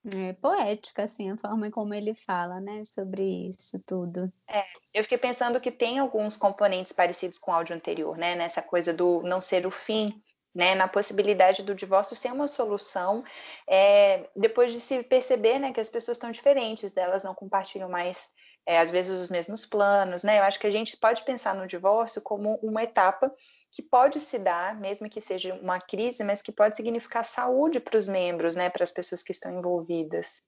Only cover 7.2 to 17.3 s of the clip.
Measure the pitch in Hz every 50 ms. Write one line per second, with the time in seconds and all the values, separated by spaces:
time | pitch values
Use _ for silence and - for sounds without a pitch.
7.2 | - 180 175 - - - 170 165 165 165 170 165 - 175 170 165 156 156 160 165
8.2 | 170 175 175 175 170 170 - - - - - 175 165 175 165 170 180 175 175 170
9.2 | 165 175 185 185 185 - 190 180 180 190 190 - - - 214 220 214 208 214 -
10.2 | _ _ _ _ _ _ _ 175 175 175 190 190 185 185 - 202 202 - 208 196
11.2 | 196 202 208 185 185 185 196 202 196 202 202 190 196 190 190 190 202 - 233 -
12.2 | - 240 247 269 294 285 - - 240 214 208 202 - - - 190 180 185 208 233
13.2 | 269 - - - - - - - _ - 190 190 196 202 - - 302 - 190 185
14.2 | - - _ 196 208 220 220 247 240 240 233 240 - - 269 254 233 - 262 254
15.2 | 254 - 262 226 208 226 247 277 277 262 240 233 220 220 - 233 226 - 240 -
16.2 | - 233 226 - - 277 285 269 240 220 220 220 - 196 _ 190 180 180 185 196
17.2 | 190 190